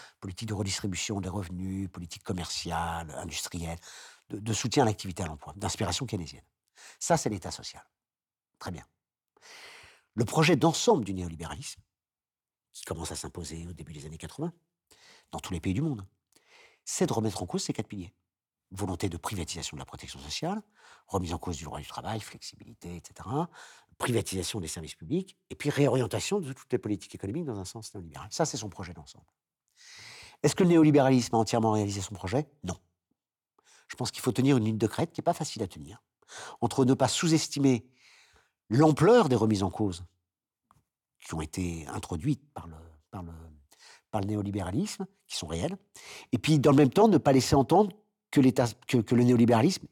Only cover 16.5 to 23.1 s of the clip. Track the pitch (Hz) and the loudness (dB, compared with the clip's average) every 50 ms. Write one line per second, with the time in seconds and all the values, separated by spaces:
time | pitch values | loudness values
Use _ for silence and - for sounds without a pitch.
16.5 | _ - _ _ _ _ _ - - - 185 147 113 110 110 110 - - 90 - | _ -20 _ _ _ _ _ -6 -2 0 0 0 2 0 0 0 -2 -6 -8 -6
17.5 | - 196 - - - - - - 107 98 85 - - _ _ _ _ _ _ _ | -6 -6 -4 -4 -6 -6 -6 -8 -8 -12 -12 -12 -16 _ _ _ _ _ _ _
18.5 | _ _ _ - 104 95 101 92 90 - 104 92 82 78 - - 107 92 80 - | _ _ _ -14 -10 -6 -6 -4 -4 -2 -4 -4 -4 -6 -8 -6 -6 -6 -6 -6
19.5 | - 78 - - - 101 - - - - - - - 67 71 76 - - 156 170 | -8 -10 -10 -10 -10 -12 -12 -14 -16 -16 -16 -16 -16 -14 -12 -10 -8 -6 -4 -4
20.5 | 208 220 - _ _ _ _ - - _ _ - - 90 90 80 87 87 - 90 | -6 -6 -8 _ _ _ _ -20 -20 _ _ -6 -6 -4 -4 -4 -6 -6 -6 -8
21.5 | 82 - 82 76 - 78 73 - - - 78 95 113 107 - - - - - - | -8 -8 -10 -12 -12 -12 -12 -12 -14 -12 -8 -8 -8 -8 -10 -12 -16 -18 -18 -18
22.5 | - - - 110 117 _ - 87 87 85 - - | -18 -18 -20 -20 -20 _ -16 -14 -14 -14 -16 -18